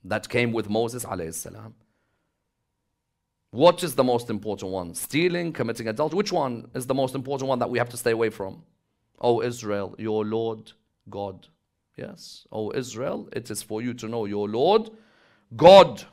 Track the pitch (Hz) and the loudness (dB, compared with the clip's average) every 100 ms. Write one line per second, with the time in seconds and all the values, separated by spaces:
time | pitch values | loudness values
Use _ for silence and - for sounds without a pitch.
0 | 92 104 - 120 120 113 101 107 117 123 | -4 -6 -2 -2 0 -2 -2 -2 -2 -6
1 | 117 98 82 - - 107 110 - _ _ | -8 -8 -8 -10 -14 -16 -20 -20 _ _
2 | _ _ _ _ _ _ _ _ _ _ | _ _ _ _ _ _ _ _ _ _
3 | _ _ _ _ _ 107 170 175 170 135 | _ _ _ _ _ 6 6 6 -2 0
4 | 127 120 120 107 104 101 95 92 87 90 | 2 2 -2 -6 -6 -6 -6 -6 -8 -12
5 | - 143 180 175 170 147 117 117 113 110 | -4 0 0 0 -6 -4 -6 -4 -6 -2
6 | 151 165 202 180 139 117 - 127 123 135 | -2 -2 -2 -2 -2 -6 -10 -10 -4 -2
7 | 131 135 131 139 135 127 120 120 123 - | -2 -4 -6 -6 -2 -2 0 -2 -4 -2
8 | 120 113 113 - 95 - _ _ _ _ | -2 0 0 -2 -12 -12 _ _ _ _
9 | _ _ 123 113 123 120 107 101 95 - | _ _ 2 2 0 -4 -6 -4 -6 -8
10 | 110 107 107 110 113 110 110 - _ _ | -4 -2 -2 -4 -4 -8 -16 -20 _ _
11 | - 101 101 92 - _ _ _ _ - | -14 -10 -10 -12 -20 _ _ _ _ -16
12 | - - - - _ 110 107 - 127 110 | -16 -16 -20 -20 _ -8 -4 -6 -8 -8
13 | 139 - - - 117 104 - 107 123 120 | -6 -6 -8 -10 -8 -10 -8 -6 -6 -8
14 | 110 117 101 101 104 113 156 220 220 - | -8 -6 -4 -4 -2 2 4 4 0 -16
15 | _ _ _ _ _ 117 160 196 160 107 | _ _ _ _ _ 8 12 12 10 2
16 | - | -16